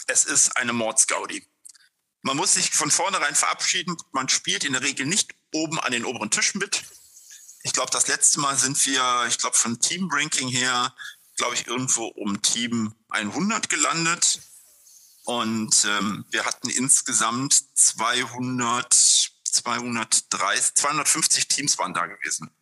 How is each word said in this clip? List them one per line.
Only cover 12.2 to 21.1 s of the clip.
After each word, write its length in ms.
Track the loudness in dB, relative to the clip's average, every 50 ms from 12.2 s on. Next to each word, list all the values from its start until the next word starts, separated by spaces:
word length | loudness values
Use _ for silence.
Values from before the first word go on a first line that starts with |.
| -4 -4 -4 0 0
Team 500 | 0 2 0 0 -2 0 -2 -2 -4 -6 _ _ _
einhundert 600 | -4 -2 -2 -2 -2 -2 0 0 0 -2 -2 -2
gelandet. 720 | 2 2 2 2 2 2 2 0 2 2 2 0 0 -2 -6 -16 -20 -20 -20 -20 _ _ _ -20 -20 -20 -20 -20 -20 -12 -6
Und, 600 | -4 -2 0 0 0 0 -2 0 0 2 2 2
ähm, 400 | 2 0 0 0 -2 -4 -6 -8 -4
wir 160 | -4 -2 -2
hatten 240 | -2 -4 -4 -6 -6
insgesamt 1080 | -4 -2 2 2 2 2 2 0 0 0 0 0 0 -2 0 2 2 2 2 _ _
zweihundert, 1160 | 2 2 2 2 0 0 0 2 0 -2 -4 -6 -6 -6 -4 -2 -2 0 0 0 0 0 2 2 4 4 4 4 4 2 0 -4 _ _ -2
zweihundertdreißig, 1200 | -2 -2 -2 -2 -4 -4 -4 -4 -4 -4 -2 0 0 -2 0 _ -4 -2 0 0 0 0 0 0 0
zweihundertfünfzig 720 | 2 0 2 0 0 0 0